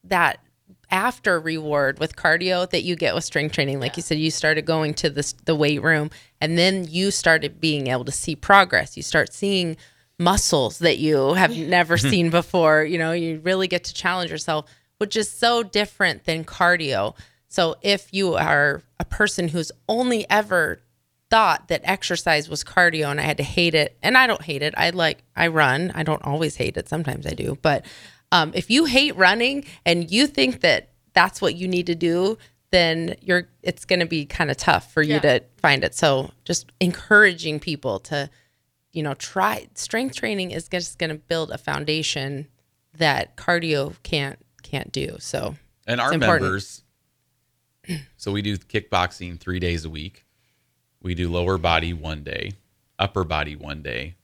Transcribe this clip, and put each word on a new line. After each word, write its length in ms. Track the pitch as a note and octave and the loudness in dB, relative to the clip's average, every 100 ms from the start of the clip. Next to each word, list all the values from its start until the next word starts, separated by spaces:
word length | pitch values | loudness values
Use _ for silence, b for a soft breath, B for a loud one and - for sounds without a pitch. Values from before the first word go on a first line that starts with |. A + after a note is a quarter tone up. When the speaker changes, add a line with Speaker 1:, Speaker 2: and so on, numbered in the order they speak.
Speaker 1:
that 360 | F3+ F#3 D#3+ - _ _ _ - _ | -2 2 2 0 _ _ _ -20 _
after 480 | F#3 A3+ - - F3+ | 0 0 -2 0 0
reward 580 | D#3+ D#3+ D#3 D3 C#3 C#3 | -2 -4 -2 0 0 0
with 160 | D#3+ - | -4 -4
cardio 540 | E3+ E3 F#3 F3+ F3+ | -2 0 0 0 0
that 140 | F3 | -2
you 120 | F3 F3 | -2 -2
get 200 | D3 G2 | 0 -2
with 80 | |
strength 300 | - D#3+ D3+ | -2 -4 -2
training. 260 | - C#3 C#3 | -2 -2 -2
Like 140 | B2 | -4
Speaker 2:
Yeah. 40 | - | -6
Speaker 1:
you 40 | |
said, 140 | E3+ D3+ | -4 -2
you 100 | D#3 | -2
started 340 | D3 D#3 D#3 D#3 | 0 0 0 0
going 280 | D#3+ D#3 D3+ | 0 0 -2
to 140 | D#3 | -4
this, 240 | C#3 C#3+ - - | -2 -6 -6 -2
the 100 | D#3 | 2
weight 260 | D3 D3 | 2 2
room, 280 | D#3 D#3 D3+ B B B | 2 2 0 B B B
and 160 | D#3 E3+ | -2 2
then 280 | F3+ F#3+ E3 | 2 2 -4
you 200 | E3 G3 | -2 0
started 520 | F#3+ F3 D#3+ D3+ - | 0 2 2 0 -4
being 260 | D#3+ D3 C3 | -2 0 0
able 180 | B2+ B2 | -2 -2
to 60 | |
see 240 | - - D3+ | -6 -6 -8
progress. 640 | - G3+ F#3 G2+ - - | 6 6 8 2 -2 -8
You 60 | |
start 300 | - D#3+ C3 | -2 0 0
seeing 440 | - G3+ G3 F3 D#3+ b b b _ | -2 -2 0 -2 -6 b b b _
muscles 600 | F3 G3 - D#3 A#2+ - | 2 2 2 2 2 2
that 180 | E3 - | 2 2
you 360 | D#3 D3+ C3+ | 2 2 4
have 220 | F3 F3 D#3 | 4 2 0
Speaker 3:
<laughs> 0 | |
Speaker 1:
never 400 | D#3 F3+ E3 E3+ | 0 2 4 2
seen 320 | C#3 F#3 E3 | 2 2 4
before. 540 | E3+ E3 F#3 D#3+ D#3 | 2 2 2 4 4
You 140 | D#3 F3 | 2 0
know, 140 | D#3+ | -2
you 280 | E3+ E3 D#3 | -2 -2 -4
really 240 | E3 F#3+ F#3+ | -2 0 0
get 160 | F3+ - | -2 -6
to 80 | |
challenge 380 | - F#3 F#3 F3 | -4 -2 -2 -4
yourself, 340 | D#3+ - D#3 D3 b b _ | -6 -4 -4 -4 b b _
which 180 | G#3 A3+ | -4 -2
is 140 | G#3 | -4
so 340 | - A#3 A#3+ | 0 2 2
different 600 | G#3+ G#3 G#3 - F#3 D#3 - | 0 -2 -2 0 -2 -2 -4
than 180 | D#3+ D#3 | -4 -6
cardio. 680 | - F3 F3 D3+ A#2 G2+ - b b b | 2 2 2 0 -2 -2 -4 b b b
So 280 | - E3 - | -2 0 0
if 260 | G3+ G3+ - | 0 0 -2
you 220 | F#3+ F#3+ B2+ | -2 0 0
are 460 | D#3 D3+ D3 C#3 _ _ | 2 4 2 0 _ _
a 60 | - | -10
person 420 | - G#3 - F3 | -2 -2 0 -4
who's 220 | E3+ D#3 - - | -4 -6 -10 -4
only 420 | A3 B3+ A#3 - | 0 0 0 2
ever 520 | G#3 G#3+ F#3 D#3 E2+ _ _ _ _ _ | 0 2 0 0 -4 _ _ _ _ _
thought 380 | A3+ G#3 D3+ - | 2 4 0 -2
that 120 | E3 | -4
exercise 640 | - F#3+ - F3 - D3+ D#3 | -2 -4 -4 -4 0 0 0
was 160 | D3+ | -10
cardio 460 | - - F3 D#3+ D3 | -2 4 4 2 -4
and 100 | D3 | -2
I 40 | |
had 140 | D#3 D3 | -2 -2
to 60 | |
hate 300 | C#3+ - E3+ D#3+ | -2 2 2 4
it, 220 | D3 _ | 0 _
and 140 | - B3+ | 2 4
I 100 | B3+ | 4
don't 140 | G#3+ | 0
hate 180 | - C#3 | -4 -4
it. 120 | D3 - | -4 0
I 140 | E3 | -2
like, 320 | F3+ D#3+ - _ - | 0 -2 -2 _ -2
I 120 | E3+ | 0
run. 440 | D#3+ C#3+ C3 F3+ - | 4 2 2 -2 -4
I 80 | |
don't 180 | D#3 D#3 | -4 -4
always 320 | - D3 D#3+ - | -4 -2 -4 -4
hate 220 | C3 - | -6 -4
it. 100 | - | -6
Sometimes 380 | D#3 D3 - C#3+ | -6 -4 -6 -8
I 60 | |
do. 260 | - - C#3 | -6 -6 -2
But, 220 | D#3+ C#3+ B B B B _ | -2 -2 B B B B _
um, 200 | F3+ D#3 F#3 | 0 0 -4
if 140 | - | 0
you 160 | B3 D#4+ | 2 4
hate 300 | B3 D4 F3+ | 2 0 4
running 500 | F#3 G#3+ A#3+ C#4 - B - | 4 4 0 -2 -8 B 0
and 240 | F3 E3 | 0 0
you 160 | G3 C#4+ | 2 2
think 340 | - C4 A#3+ | 2 0 2
that 280 | F3 A2+ - _ _ | 2 2 -2 _ _
that's 280 | - F#3 - | 2 2 2
what 140 | F3+ E3+ | -4 -2
you 120 | F#3 | -2
need 200 | F3+ F3 | -2 0
to 80 | E3+ | 0
do, 420 | E3+ E3+ F#3+ A3 b b _ | 0 2 0 -2 b b _
then 440 | F#3 E3 D#3+ E3 - | 2 2 0 -4 -8
you're, 260 | - F3+ F3 _ | -2 -2 -2 _
it's 220 | F3+ - - | -8 -8 -2
gonna 200 | F3+ E3 | -2 0
be 200 | E3 C#3+ | -4 -6
kinda 280 | - D#3+ | -4 -2
tough 400 | C3+ - - - | 0 2 2 2
for 80 | - | -2
you 120 | D3+ D3+ | 0 2
Speaker 2:
Yeah. 40 | D3 B2 | 4 2
Speaker 1:
to 40 | - _ | 0 _
find 260 | D#3+ C3+ | 0 2
it. 120 | - - | 0 0
So 360 | D#3+ C3+ - - | 2 2 -2 -12
just 280 | - F3 - _ | -6 -6 -6 _
encouraging 800 | F3+ E3+ - G#3 G#3 F3 E3 D3+ | -2 -2 4 6 6 4 -6 -6
people 400 | - C#3+ C3+ G2 | -6 -6 -4 -4
to, 280 | - D3 C#3 _ _ _ _ _ _ | -4 -6 -6 _ _ _ _ _ _
you 100 | E3 | -6
know, 100 | D3+ C3+ | -6 -6
try. 520 | - - G3 G#3+ - - | -8 -2 -2 -2 -10 -14
Strength 400 | - A3+ C4 - | -6 -4 -4 -6
training 340 | A3 G#3 F3+ | -6 -4 -4
is 160 | E3 - | -8 -6
just 320 | F3+ F3 - | -8 -8 -6
gonna 160 | E3 D#3 | -6 -6
build 360 | _ E3 D#3 | _ -4 -4
a 60 | - | -8
foundation 880 | - C#3+ D3 D#3 D3+ D3+ C3+ C#3 D3 _ _ _ _ D#3 | -6 -6 -2 -2 -2 -4 -6 -8 -10 _ _ _ _ _
that 380 | D#3+ C3+ - - | 0 0 -4 -6
cardio 580 | - F3 E3 D3 C#3 - | -2 0 0 -2 -2 -8
can't, 340 | - D#3 C#3 - _ _ | -4 -4 -4 -8 _ _
can't 300 | - C#3 - | -10 -10 -8
do. 240 | C3+ C3+ - | -6 -8 -8
So 360 | - C#3 - D3 _ _ - | -8 -6 -6 -10 _ _ -6
Speaker 3:
And 120 | A#2+ | -2
Speaker 1:
it's 60 | B2 | 0
Speaker 3:
our 60 | |
Speaker 1:
important. 280 | D#3+ A#2 D3 | 2 4 2
Speaker 3:
members, 400 | F#2+ F#2+ - - _ _ _ _ _ _ _ _ _ _ - | 2 -4 -8 -18 _ _ _ _ _ _ _ _ _ _ -10
<clears throat> 300 | E3 C#3 _ | -10 -10 _
so 140 | - | -6
we 100 | G2+ | -4
do 160 | G#2 G2 | -2 -6
kickboxing 840 | _ A2 - F#2+ F2+ - F2 E2+ | _ -6 -2 -2 -2 -4 -14 -12
three 200 | - F2+ | -6 -4
days 260 | F2 E2+ D#2 | -2 -2 -6
a 40 | |
week. 360 | D#2 E2+ _ _ _ _ _ _ _ _ _ | -12 -14 _ _ _ _ _ _ _ _ _
We 120 | F#2 | -8
do 160 | F2 F2 | -4 -2
lower 280 | F2 F2+ F#2+ | 0 0 0
body 340 | E2+ E2 E2 | 2 0 0
one 300 | E2+ D#2+ D2+ | -6 -8 -10
day, 300 | D2 - - G2 _ _ _ _ | -10 -10 -10 -12 _ _ _ _
upper 260 | G2 G#2 | -4 -2
body 320 | E2+ D#2 D2+ D2 | -4 -4 -4 -8
one 260 | D2 D2 | -12 -12
day 320 | C#2 A#1 D2 E2+ | -10 -10 -10 -16